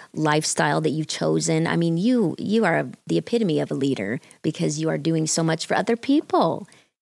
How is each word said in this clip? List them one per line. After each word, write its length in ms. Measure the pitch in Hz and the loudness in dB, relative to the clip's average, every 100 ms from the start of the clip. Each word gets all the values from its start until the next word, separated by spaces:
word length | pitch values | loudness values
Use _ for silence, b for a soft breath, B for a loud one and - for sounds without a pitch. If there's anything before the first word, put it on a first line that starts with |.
| B | B
lifestyle 680 | - 156 151 156 - 160 156 | -2 0 2 0 0 2 2
that 80 | 156 | 0
you've 180 | 151 156 | -2 -4
chosen, 580 | - 160 156 156 160 165 | -2 0 0 2 0 0
I 120 | 165 | 0
mean, 200 | 170 165 | 2 2
you, 380 | 208 254 180 139 | 2 2 0 -2
you 280 | - 214 202 | -2 0 2
are 220 | 156 127 - - | 2 -2 -8 -4
the 100 | - | -2
epitome 420 | - 233 208 147 | 0 0 0 0
of 100 | 143 | -2
a 20 | |
leader 460 | 147 139 127 98 127 B B | -2 -2 -2 -4 -6 B B
because 380 | 165 151 160 151 | -6 -2 -2 -2
you 100 | 160 | -2
are 80 | 156 | -2
doing 300 | 147 160 156 | 0 0 0
so 160 | - | 0
much 220 | 165 160 - | 0 0 0
for 100 | - | -2
other 200 | 190 233 | 0 -2
people. 720 | - 277 - 359 170 - - b b _ | 0 0 2 2 2 0 -8 b b _